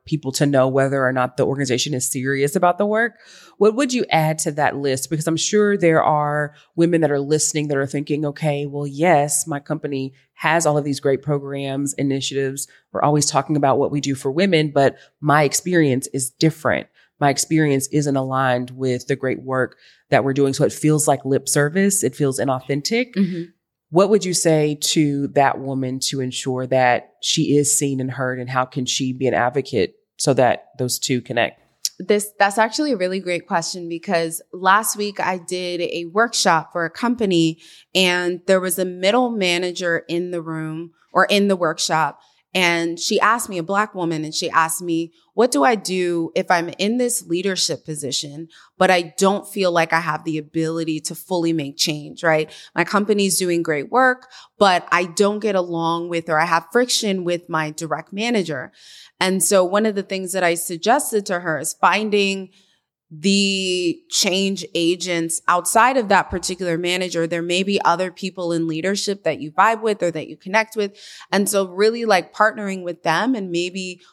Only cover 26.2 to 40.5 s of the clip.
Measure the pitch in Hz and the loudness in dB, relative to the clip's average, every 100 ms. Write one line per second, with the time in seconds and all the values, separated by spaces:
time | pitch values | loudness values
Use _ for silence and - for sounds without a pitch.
26.2 | 127 127 135 127 127 131 123 120 - _ | -4 -6 -4 -4 0 4 4 2 -2 _
27.2 | - - 156 143 143 - 139 135 131 131 | -4 0 4 4 4 2 0 -2 -4 -4
28.2 | 127 127 123 127 127 143 127 - 131 127 | -4 -4 -4 -2 -2 -2 -4 -2 -4 -2
29.2 | 131 92 123 139 - 113 90 _ _ - | 0 2 0 -2 -2 -2 -2 _ _ -6
30.2 | - 127 123 - - - 127 - - 127 | 0 4 4 2 -4 -8 -6 -4 -2 -4
31.2 | - 120 110 - _ _ - - 190 208 | -2 -2 -2 -4 _ _ -8 -6 0 0
32.2 | 202 - 202 202 220 220 302 214 180 190 | 0 0 2 2 0 0 -2 0 -2 -4
33.2 | 180 175 - 185 165 185 170 170 185 175 | -4 -6 -2 -4 -4 -8 -8 -8 -2 -2
34.2 | 165 160 - 185 185 202 220 208 208 196 | -2 -6 -12 -2 2 2 2 -4 -6 -4
35.2 | - 185 175 180 180 175 170 170 170 190 | -4 -4 -6 -6 -4 -4 -4 -6 -4 0
36.2 | 233 - 196 165 151 175 165 - 240 240 | 0 2 2 2 0 -4 -4 -2 -2 0
37.2 | 208 170 160 160 - - _ 180 185 180 | 2 4 2 0 -12 -20 _ 2 2 2
38.2 | 180 175 - 190 180 180 185 180 185 240 | 0 -2 2 2 2 -2 -4 -2 2 2
39.2 | 247 226 180 175 180 180 180 165 - 170 | 2 0 0 0 -2 -4 -2 -2 -2 -4
40.2 | 180 175 160 | -4 -6 -6